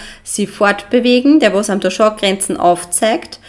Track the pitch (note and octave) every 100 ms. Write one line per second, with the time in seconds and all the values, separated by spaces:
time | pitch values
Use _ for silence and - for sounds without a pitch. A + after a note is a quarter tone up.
0 | - - - - G3+ - G3+ G3+ - B3
1 | A#3+ B3 C#4 D#4 A3+ F#3+ G#3+ G3 F#3 F3+
2 | G#3+ G#3+ G3 F#3+ - F3 F3 F3 - -
3 | A3 D#4 - -